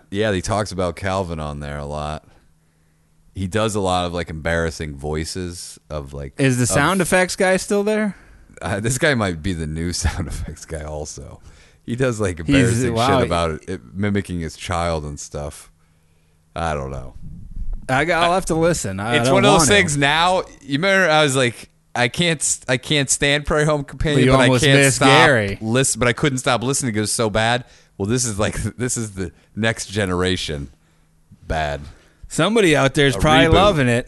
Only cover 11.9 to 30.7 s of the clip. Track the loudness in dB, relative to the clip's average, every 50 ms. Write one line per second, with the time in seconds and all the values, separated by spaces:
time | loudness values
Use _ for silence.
11.9 | -4 -2 -2 -2 -2 -2 -2 -4 -4 -4 -2 2 4 4 4 4 2 2 0 0
12.9 | 0 0 2 2 2 2 2 2 0 0 0 0 -2 -4 -8 -10 -10 -10 -12 -12
13.9 | -6 -4 -2 0 0 0 -2 -2 -4 -6 -6 -6 -8 -10 -8 -4 -2 -2 0 0
14.9 | -2 -2 -4 -6 -10 -10 -12 -12 -10 -8 -8 -10 -10 -14 -18 -20 _ _ _ _
15.9 | _ _ _ _ _ _ _ _ _ _ _ _ -8 -6 -4 -4 -4 -4 -6 -8
16.9 | -10 -10 -12 -12 -14 -14 -14 -14 -14 -14 -14 -12 -8 -6 -4 -4 -4 -4 -4 -2
17.9 | 0 0 0 2 2 2 2 2 0 0 0 -2 -2 0 2 0 0 0 -4 -6
18.9 | -6 -6 -4 -2 0 2 2 4 4 4 4 6 6 6 6 6 4 4 2 2
19.9 | 0 0 2 2 2 2 2 2 2 0 -2 -4 -10 -18 -10 -4 -4 0 2 2
20.9 | 2 4 4 4 4 4 4 4 4 2 2 0 0 -4 -14 -20 _ _ _ _
21.9 | -2 0 0 0 0 0 0 0 0 0 -2 -4 -4 -4 -4 -2 -4 -2 -2 0
22.9 | 0 0 2 0 0 0 2 2 2 0 0 0 0 2 2 2 0 0 -2 -6
23.9 | -6 -4 -2 0 2 4 4 6 6 6 6 6 4 4 4 6 6 6 6 6
24.9 | 4 4 4 6 6 6 6 6 4 4 2 0 -2 -4 -4 0 2 2 2 0
25.9 | 0 0 0 0 0 2 0 -2 -2 0 0 0 0 0 0 -2 -2 -2 -2 -2
26.9 | -2 -2 -2 -2 0 0 0 0 0 0 2 2 0 0 -4 -8 -20 -20 _ _
27.9 | _ -6 -4 -2 0 0 -2 -2 -2 -2 -2 -2 -2 -2 -4 -6 -6 -4 -6 -4
28.9 | -4 -4 -6 -8 -6 -8 -8 -8 -10 _ _ _ -6 -2 -2 -2 -2 -2 -6 -6
29.9 | -4 -2 -2 0 0 0 0 0 0 -2 -4 -6 -6 -8 -8 -10